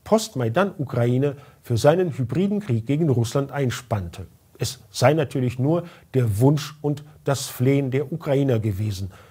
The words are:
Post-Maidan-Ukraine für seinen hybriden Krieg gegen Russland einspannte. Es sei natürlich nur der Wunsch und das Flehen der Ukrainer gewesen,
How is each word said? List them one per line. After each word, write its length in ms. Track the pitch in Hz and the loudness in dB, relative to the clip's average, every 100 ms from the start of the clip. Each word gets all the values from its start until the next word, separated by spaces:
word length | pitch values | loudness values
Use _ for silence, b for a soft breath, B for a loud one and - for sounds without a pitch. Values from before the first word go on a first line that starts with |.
Post-Maidan-Ukraine 1300 | - 220 - 127 117 143 196 196 131 123 120 127 143 139 B B | 0 0 2 -2 0 0 0 -2 -4 0 2 2 0 -2 B B
für 160 | - 113 | -4 2
seinen 400 | 143 175 180 123 | 4 4 2 -2
hybriden 420 | 123 139 202 208 | -2 0 0 -2
Krieg 260 | 208 113 110 | -2 -2 0
gegen 240 | 143 165 | 0 2
Russland 420 | 117 113 143 135 | 2 0 -2 -2
einspannte. 760 | 135 127 - - 104 85 - 87 - _ - | -2 -4 -4 -4 -6 -6 -12 -16 -20 _ -8
Es 200 | 117 - - | -8 -8 -14
sei 220 | - 123 | 2 2
natürlich 460 | 156 139 143 127 123 | 4 0 -2 -2 0
nur 240 | 135 175 175 B B | 0 0 -2 B B
der 260 | 131 113 98 | 0 0 4
Wunsch 360 | 135 151 - - | 4 4 -2 -6
und 220 | 147 147 B B | -4 -4 B B
das 240 | - 135 - | -4 -2 -4
Flehen 440 | - 127 139 131 | -2 2 2 0
der 200 | 131 - | -2 -4
Ukrainer 480 | 160 151 139 139 113 | -6 0 0 2 2
gewesen, 520 | 107 95 107 95 92 B B | 0 -2 -4 -6 -10 B B